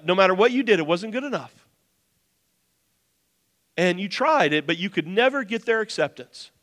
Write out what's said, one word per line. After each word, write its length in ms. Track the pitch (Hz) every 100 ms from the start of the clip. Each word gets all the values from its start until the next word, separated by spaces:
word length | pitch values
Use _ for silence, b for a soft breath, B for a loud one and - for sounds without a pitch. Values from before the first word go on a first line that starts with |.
no 140 | 156 185
matter 180 | 190
what 160 | 185 233
you 140 | 247
did, 160 | 240 196
it 60 | 151
wasn't 260 | 175 220
good 120 | 226
enough. 300 | 285 208 - _ _ _ _ _ _ _ _ _ _ _ _ _ _ _ _ _ _ _ _ _ _ -
And 240 | 180 175
you 80 | 196
tried 440 | - 277 302 165
it, 140 | 151 147
but 100 | 170
you 140 | 190
could 160 | 190 156
never 380 | 190 254 277
get 200 | 214 226
their 160 | - 226
acceptance. 680 | 214 - 147 - 123 - - _